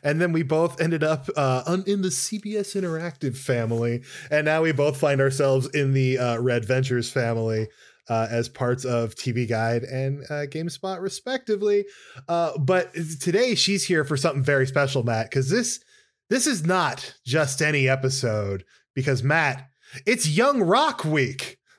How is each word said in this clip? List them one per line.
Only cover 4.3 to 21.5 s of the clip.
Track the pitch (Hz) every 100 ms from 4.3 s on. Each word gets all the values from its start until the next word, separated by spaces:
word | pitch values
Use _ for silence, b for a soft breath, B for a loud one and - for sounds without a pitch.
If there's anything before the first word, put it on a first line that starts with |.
| 151 151
now | 156
we | 160
both | 143 147 139
find | 151 139
ourselves | 135 135 139 131 123
in | 151 139
the, | 135 131 127
uh, | 123 117
Red | 123 120 107
Ventures | 131 131 123 117
family, | 135 117 113 113 110 107 b b b -
uh, | 113 113
as | 117 113
parts | - 123 123
of | 131 120 117 -
T | -
V | 117 117
Guide | 113 113 120
and, | 120 131 135 143 -
uh, | 147 143
GameSpot, | 156 165 - 190 185
respectively. | 190 - - 262 254 208 208 202 202 B B B -
Uh, | 170 165 160
but | 135 185 180 160 156 156
today | 175 180 254 220
she's | - 196 -
here | 165
for | 139 147
something | 165 139
very | 135 139 131
special, | 143 139 135
Matt, | 117 110 113
'cause | 139 131
this, | 208 240 - b b b b -
this | 254 269
is | 220 160
not | 185 156 - - - -
just | 147 143 -
any | 151 147 131
episode, | 135 131 135 120 107 101 98 b b b
because, | - 135 127
Matt, | 123 160 147 - - B B B -
it's | 240 160
Young | 151 262 277
Rock | 175 220 311 - 156
Week. | 151 120 - -